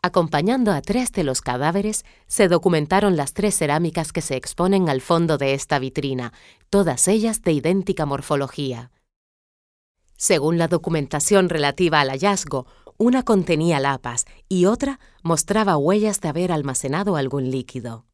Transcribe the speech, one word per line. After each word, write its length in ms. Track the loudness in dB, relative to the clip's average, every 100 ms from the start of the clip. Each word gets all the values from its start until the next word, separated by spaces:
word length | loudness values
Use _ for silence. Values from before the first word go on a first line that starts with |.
Acompañando 680 | 0 0 0 0 0 0 0
a 100 | 0
tres 300 | -2 -4 -2
de 120 | -4
los 180 | -2 -4
cadáveres, 640 | -4 -2 0 0 -2 -6 -10 _ _
se 220 | 2 4
documentaron 720 | 4 4 2 2 2 2 2
las 160 | -2
tres 220 | -2 -2 0
cerámicas 560 | 0 0 0 -2 -4
que 120 | -6
se 120 | -4 -6
exponen 540 | -8 -2 2 2 2
al 100 | -2
fondo 380 | 0 0 2 0
de 160 | 0
esta 240 | -2 -2 -2
vitrina, 560 | -2 -6 -4 -4 -8 -12 -20 _ _
todas 360 | 2 2 2 2
ellas 360 | 2 0 -2
de 80 | 0
idéntica 560 | 0 2 0 0 -2 -2
morfología. 840 | -4 -2 -2 -2 -6 -8 -8 -12 _ _ _ _ _ _ _ _ _ _ _ _ _
Según 400 | 0 2 2 0
la 100 | 0
documentación 840 | 0 -2 -4 -2 -4 2 4 2
relativa 520 | 0 -2 0 2 4
al 80 | 2
hallazgo, 560 | 0 0 0 -2 -6 -8 _ -20 _
una 240 | 2 2
contenía 580 | 2 2 2 2 2 2
lapas 460 | 0 -2 -6 -8 -8 -10 _
y 160 | 2 2
otra 340 | 2 -2 -6 _ _
mostraba 560 | -2 0 2 0 2 2
huellas 420 | 4 2 2 -2
de 100 | -4
haber 220 | -2 -2
almacenado 640 | -2 -2 -4 -4 -2 0 -2
algún 360 | -2 -2 -2
líquido. 560 | -4 -6 -10 -12 -14 _